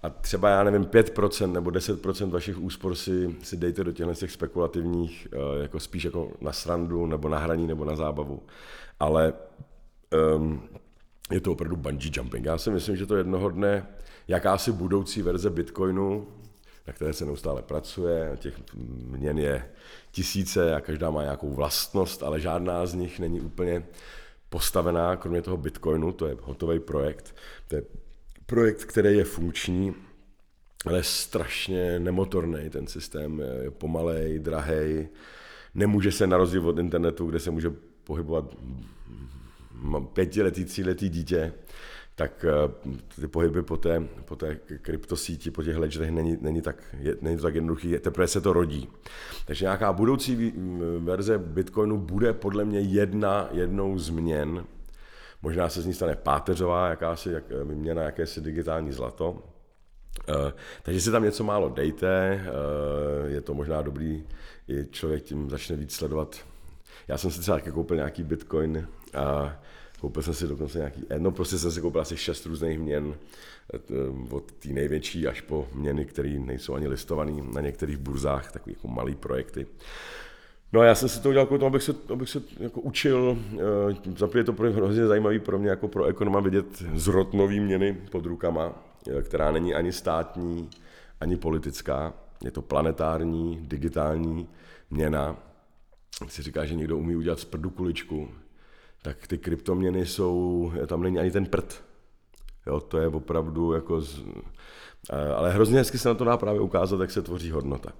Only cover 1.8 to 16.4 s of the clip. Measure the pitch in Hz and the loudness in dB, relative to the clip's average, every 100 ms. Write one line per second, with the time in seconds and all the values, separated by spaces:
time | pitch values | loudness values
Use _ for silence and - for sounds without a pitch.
1.8 | 85 98 - 92 98 87 85 87 90 - | 0 -2 -2 -2 0 -2 -2 -4 -6 -4
2.8 | 92 87 - 92 90 85 - 85 87 85 | -4 -4 0 0 0 -4 -8 -2 -2 0
3.8 | 90 82 85 85 90 - - - 85 87 | -2 -2 -4 -2 -6 -4 -4 0 0 0
4.8 | 85 87 85 85 - - 71 71 71 80 | 0 0 -2 -4 -10 -6 -2 -2 -4 -6
5.8 | - 90 82 87 80 - 76 76 - 87 | -8 -6 -4 -4 -6 -6 -6 -6 -2 0
6.8 | 85 85 85 78 76 76 80 82 85 78 | 0 0 0 0 0 0 2 2 0 0
7.8 | 76 76 76 73 73 69 - - - - | -2 -2 -2 -2 -6 -8 -12 -20 -18 -18
8.8 | - - 76 80 80 - - - - - | -18 -2 2 6 4 2 -10 -18 -20 -20
9.8 | - _ _ 80 80 78 78 73 - - | -20 _ _ 4 6 4 2 -2 -8 -18
10.8 | - _ - _ - 92 95 82 80 85 | -20 _ -20 _ -2 0 0 -2 -2 -4
11.8 | 69 71 69 73 64 60 64 80 - 98 | -4 -4 -2 -2 -2 -4 0 0 2 2
12.8 | 82 95 98 104 90 92 98 87 101 101 | 2 -2 2 2 4 2 2 2 2 2
13.8 | 92 - - - - 90 95 95 - 104 | 0 -12 -16 -16 0 2 4 4 2 0
14.8 | 90 98 98 - 90 87 98 85 82 - | 2 2 2 -2 2 2 2 0 -4 0
15.8 | 95 92 98 104 104 - | 0 2 0 0 -4 -16